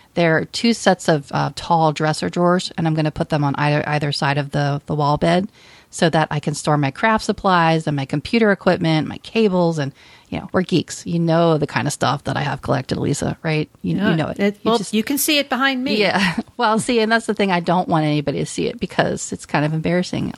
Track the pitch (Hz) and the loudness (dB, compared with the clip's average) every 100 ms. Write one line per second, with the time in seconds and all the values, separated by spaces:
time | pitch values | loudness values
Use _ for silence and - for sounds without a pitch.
0 | _ 170 170 160 - - 233 220 202 180 | _ 0 2 2 0 -2 0 2 2 2
1 | - 151 135 147 143 - - 165 156 147 | 2 0 0 -4 -4 -4 0 2 2 2
2 | 156 151 170 180 175 180 - - 165 156 | -2 -2 -4 0 2 2 -2 -4 -2 0
3 | 151 - 165 151 143 135 147 147 - 151 | 0 -2 -2 0 0 0 0 0 0 -2
4 | 147 - 143 143 143 151 143 143 - 151 | -2 -2 -2 -2 -2 -2 -2 -4 -4 0
5 | 147 147 165 175 196 - - - - - | 0 2 2 2 0 -10 -20 -20 -12 0
6 | 170 160 - 147 160 156 165 147 139 - | 2 2 0 -2 -4 -4 0 2 0 0
7 | 226 220 - 196 196 175 165 160 156 143 | 0 0 -2 -2 2 4 4 2 0 -4
8 | 135 151 - 233 214 190 190 180 165 156 | -2 -4 0 2 4 2 2 2 2 0
9 | 143 - - 226 214 180 170 156 135 - | -2 -8 -6 0 2 2 2 0 -4 -8
10 | - - - - - 185 180 165 - - | -20 -20 -10 -10 -2 -2 2 0 -2 -8
11 | - 170 165 165 170 156 147 123 139 - | -4 0 2 4 4 2 0 -2 -2 -2
12 | 123 143 - - 143 143 - 131 - - | -2 -2 -4 -4 -4 -4 -2 -4 -2 -4
13 | 175 - 143 160 160 156 151 _ 180 175 | -2 -2 -4 -4 -4 -4 -4 _ -4 0
14 | 202 160 - - 202 202 214 226 190 214 | 0 0 -2 0 -2 0 0 0 0 -2
15 | 220 285 - 294 277 247 269 262 269 214 | 0 -2 0 0 0 0 0 0 -2 0
16 | 190 196 185 165 - - 226 220 - 240 | 2 2 0 -2 -6 -2 0 0 2 0
17 | 220 226 - 208 196 175 170 170 180 165 | 2 0 0 0 2 0 2 0 2 2
18 | 151 151 147 139 156 - 156 - 185 - | 2 0 0 -4 -4 -2 -4 -4 -6 -2
19 | 175 - - 185 - - 151 160 165 180 | 0 -2 -6 -10 -4 0 0 0 0 0
20 | 180 139 127 | 0 -4 -4